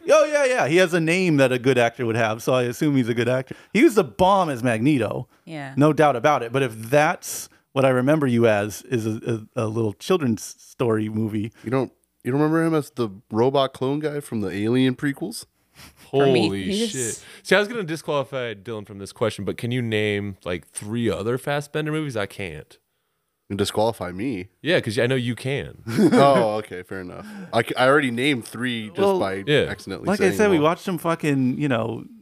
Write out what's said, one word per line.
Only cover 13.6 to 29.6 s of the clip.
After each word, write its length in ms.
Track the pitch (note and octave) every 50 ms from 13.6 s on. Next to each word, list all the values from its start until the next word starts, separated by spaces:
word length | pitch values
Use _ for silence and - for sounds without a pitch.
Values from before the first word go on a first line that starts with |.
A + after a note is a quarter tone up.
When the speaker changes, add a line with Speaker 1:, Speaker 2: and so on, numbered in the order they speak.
| C3+ C3 -
Speaker 3:
clone 260 | - C3 C3 C#3+ D3+
guy 200 | D3+ D3 D3 D3
from 200 | C#3+ - A#2+ A2
the 80 | G2+ F#2
Alien 460 | E2+ G2+ G#2 A2 B2 C3 C3 C3 B2
prequels? 500 | - D3+ C#3+ C#3 - E3+ G3+ A#3 - - _ _ _ _ _ _ - - - _ _ - -
Speaker 4:
Holy 420 | - C#3 C#3 C3+ C3 A#2+ - -
Speaker 2:
Prometheus. 420 | - - - G3 G3 G#3 A#3 A3
Speaker 4:
shit. 320 | - C3+ A#2+ A2 F#2+ - - - - - -
See, 120 | - F#3
I 40 | G3
was 80 | G#3 G3+
gonna 160 | A#3+ A#3 F#3+
disqualify 720 | D#3 E3 D3+ - - D3+ C#3+ C3 - C#3+ C3 B2 A#2 G#2+
Dylan 300 | G2+ F#2 A#2 A2+ G#2+ G#2
from 120 | - G#2 G2
this 120 | G2 F#2+ -
question, 320 | - B2 G#2+ - - G2
but 120 | G2 F2+ -
can 140 | - A#2
you 100 | B2 B2+
name, 560 | A#2+ A2+ A2 G#2+ G#2+ G#2+ G2+ G2+ G2+ G2+ F#2+ - -
like, 240 | - F2+ F2 - _
three 420 | - - G#2+ G#2 A2 A#2+ A#2 G#2+
other 280 | F2 D#2+ G2 A2+ B2 B2+
Fassbender 540 | - D3 C#3+ D3 C#3+ - - D#3 D3+ D3+
movies? 260 | D3+ D#3 D#3 C#3+ A#2 G#2+
I 80 | G2+
can't. 520 | G2 - - G2+ F2 D2+ D2+ - _ - _ _ _ _ _ _ _ _ _ _ _ _ _ _ -
Speaker 3:
And 80 | G#2 G2
disqualify 540 | G2+ - - G#2+ G#2+ A#2 A2 - G2 F2+
me. 380 | F2+ F#2 A2 C#3 A#2 F2+ F#2 - _ _
Speaker 4:
Yeah, 180 | - C#3+ F3+ C#3+
'cause 180 | - A#2 G#2 B2+
I 80 | A#2 A#2+
know 80 | C3+
you 200 | C3 A#2 A#2+ A#2
can. 460 | - - C3 C#3 B2+ D#2 C2 - - -
<laughs> 280 | A2+ A2+ - G#3 D#3+ A#3
Speaker 3:
Oh, 440 | - C#3 C#3 C3+ B2 A2+ A2 G#2+ G#2+
okay, 260 | G#2+ - F#2+ F2+ F#2
fair 180 | - G2 F#2+
enough. 240 | F#2 F2+ F2+ F2+ G3+ G#3+ G#3 G3+ F#3+ - -
I, 100 | A#2 A#2
c-, 120 | - -
I 120 | A#2 B2+ C3
already 240 | C#3+ D#3 C#3+ B2+
named 340 | A#2 A#2+ B2+ D3+ C#3+ A#2+ G#2+
three 420 | - - A2 B2 B2+ A#2+ A2+ G#2+ G#2+
just 100 | F#2 -
Speaker 1:
Well, 200 | - G3 F#3+ F3+
Speaker 3:
by 240 | G#2 F#2+ F#2+ G2 G2 C#3
Speaker 4:
Yeah. 180 | D3+ C3